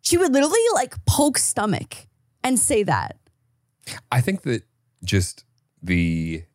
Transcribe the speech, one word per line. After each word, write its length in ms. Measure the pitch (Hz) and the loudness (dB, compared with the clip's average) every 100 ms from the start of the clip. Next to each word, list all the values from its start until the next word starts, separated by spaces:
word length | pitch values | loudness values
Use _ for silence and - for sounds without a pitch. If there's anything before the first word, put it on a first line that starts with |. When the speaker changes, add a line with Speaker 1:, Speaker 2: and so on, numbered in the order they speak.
Speaker 1:
She 160 | - 339 | 2 2
would 160 | 359 | 4
literally, 260 | 269 294 403 466 | 4 4 4 2
like, 320 | 403 254 - | 2 -2 -4
poke 320 | - - 294 262 | -2 2 2 2
stomach 680 | - - 214 170 - - - _ _ _ | -2 -2 -2 -2 -6 -18 -20 _ _ _
and 160 | 254 254 | -2 0
say 240 | - 240 | 2 0
that. 340 | 202 113 76 - _ _ _ _ _ _ - - _ | 2 -2 -2 -12 _ _ _ _ _ _ -18 -18 _
Speaker 2:
I 120 | 127 | -2
think 180 | 127 190 | 0 -2
that 200 | 151 117 - _ _ _ | -4 -6 -6 _ _ _
just 400 | 90 101 90 - _ _ _ _ | -2 -2 -2 -8 _ _ _ _
the 640 | 85 87 85 82 80 80 82 | -4 0 0 0 -4 -8 -12